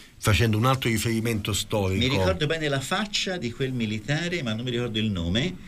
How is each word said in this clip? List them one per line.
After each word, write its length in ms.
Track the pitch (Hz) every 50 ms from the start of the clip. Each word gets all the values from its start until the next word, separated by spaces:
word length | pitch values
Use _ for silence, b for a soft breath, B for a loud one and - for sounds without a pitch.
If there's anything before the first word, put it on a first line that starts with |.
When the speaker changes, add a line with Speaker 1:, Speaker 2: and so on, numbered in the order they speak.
| B B B B
Speaker 1:
facendo 380 | - 110 110 - 117 113 107 107
un 60 | 113
altro 240 | 131 131 131 - 123
riferimento 640 | 113 107 104 120 113 113 113 117 113 107 104 -
storico. 480 | 101 - - - - 107 98 92 95 98
Speaker 2:
Mi 60 | 120 131
ricordo 360 | 139 - 185 185 190 170 156
bene 240 | 147 160 160 156 147
la 100 | 139 135
faccia 560 | 131 - 185 196 220 208 - - - 196 185
di 160 | 180 113 120
quel 220 | 120 - 139 131 127
militare, 680 | 123 113 107 107 107 98 - 143 156 170 175 170 170 139
ma 100 | 117 110
non 100 | 110 123
mi 80 | 127
ricordo 260 | 117 120 123 120 107 110
il 140 | 107 110
nome. 420 | 101 87 85 85 90 113 143 185 B B B